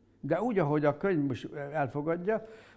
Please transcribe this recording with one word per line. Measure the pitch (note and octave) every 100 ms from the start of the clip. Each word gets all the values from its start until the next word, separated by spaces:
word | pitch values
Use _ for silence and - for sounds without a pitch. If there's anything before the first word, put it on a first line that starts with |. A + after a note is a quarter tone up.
| _ _
de | C#3+ E3
úgy, | A#3 G3
ahogy | D3 D3+ D3
a | C#3+
könyv | G3 E3+ C#3
most | A#2+ -
elfogadja, | D3+ C#3+ D3+ C3+ D3 D3+ F3 F3+ A3 - - -